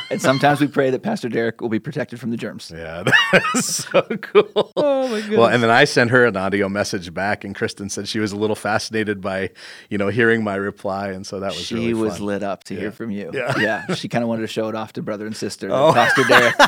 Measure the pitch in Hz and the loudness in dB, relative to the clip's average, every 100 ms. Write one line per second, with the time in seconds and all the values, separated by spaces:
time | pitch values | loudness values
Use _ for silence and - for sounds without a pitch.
0 | - - 127 135 143 143 147 147 135 127 | -6 -2 2 4 4 4 2 2 2 0
1 | 202 220 123 117 113 - 117 110 - - | -2 -4 -4 -2 -2 -2 -4 -4 -4 -8
2 | 123 120 117 117 113 - - 82 82 82 | -8 -8 -6 -6 -8 -12 -14 -12 -10 -4
3 | 95 - 960 - 932 1077 - - - 185 | 0 0 4 2 2 -2 -2 -4 0 0
4 | - 226 - 202 208 - - - 294 269 | 0 -6 2 2 4 0 -2 0 0 0
5 | 262 214 214 220 113 120 113 120 147 143 | -2 -4 0 4 6 6 4 6 4 4
6 | 117 127 120 98 95 101 98 101 98 104 | 4 6 4 2 0 0 0 0 -2 -4
7 | 87 82 98 101 101 95 110 - 98 - | -8 -4 -4 -4 -6 -6 -6 -6 -10 -8
8 | 101 110 107 101 107 104 101 107 - 110 | -6 -2 -2 0 -2 -2 0 -2 -2 -2
9 | 104 98 98 95 95 - - - - 101 | -2 -2 -4 -4 -4 -8 -20 -18 -6 -2
10 | 101 104 117 113 107 98 101 98 101 98 | 0 4 4 4 0 -2 -4 -6 -6 -4
11 | 101 95 98 98 98 90 90 113 117 113 | -4 -8 -10 -6 -6 -6 -6 -4 -2 0
12 | 107 101 104 98 98 92 - 95 104 - | -2 -4 -6 -4 -6 -8 -10 -8 -8 -8
13 | 113 101 85 135 127 131 104 104 - - | -8 -8 -6 -6 -4 -2 0 -2 -4 -6
14 | 101 120 117 113 110 - 110 110 107 127 | -4 -4 -2 -4 -4 -4 -4 -6 -8 -8
15 | - 104 107 110 110 - 98 131 151 120 | -8 -6 -8 -8 -8 -6 -2 2 4 6
16 | 120 - 131 131 120 113 | 4 4 6 6 6 6